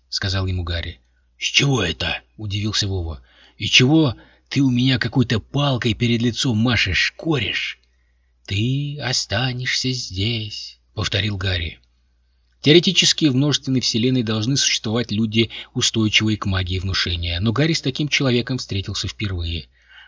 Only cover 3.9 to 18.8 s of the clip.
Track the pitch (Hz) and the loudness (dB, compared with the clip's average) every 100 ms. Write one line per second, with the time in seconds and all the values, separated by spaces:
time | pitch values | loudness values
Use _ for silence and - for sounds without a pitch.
3.9 | 160 147 110 - _ _ - 135 123 131 | 6 4 0 -10 _ _ 0 2 4 2
4.9 | 127 120 139 120 110 - 143 143 123 120 | 2 0 0 2 0 -2 -2 0 0 0
5.9 | 104 120 117 120 110 135 107 120 110 95 | 0 0 2 0 0 0 2 2 2 0
6.9 | 80 - - 160 147 98 - - - _ | 0 -2 -2 -2 0 -2 -4 -6 -10 _
7.9 | _ _ _ _ _ - 101 117 139 147 | _ _ _ _ _ -6 -2 0 0 -4
8.9 | 143 120 127 - 101 127 123 127 - 131 | -6 -4 -4 -2 -2 -2 -2 -4 -2 -2
9.9 | 127 110 92 107 117 107 - - - _ | -4 -6 -4 -2 -2 -6 -10 -14 -18 _
10.9 | - 92 101 104 98 95 90 80 - _ | -6 -2 -2 -2 -2 -2 -2 -4 -10 _
11.9 | _ _ _ _ _ _ _ 135 165 180 | _ _ _ _ _ _ _ 6 6 6
12.9 | 175 - - 156 127 147 131 - 131 - | 4 2 4 2 4 2 0 0 0 0
13.9 | 120 123 131 110 110 110 139 - - 113 | 0 2 2 0 0 0 0 0 0 0
14.9 | 113 120 104 113 110 107 - - - - | -2 0 0 0 2 0 -2 -8 -2 0
15.9 | 113 107 - 107 107 104 92 90 92 95 | 2 2 2 2 0 0 0 0 -2 -2
16.9 | 90 87 85 85 85 110 113 160 160 139 | -2 -2 -4 -4 -2 0 2 2 0 -2
17.9 | - 151 - 135 120 120 127 - 98 | -2 -2 0 2 2 0 -4 -4 -6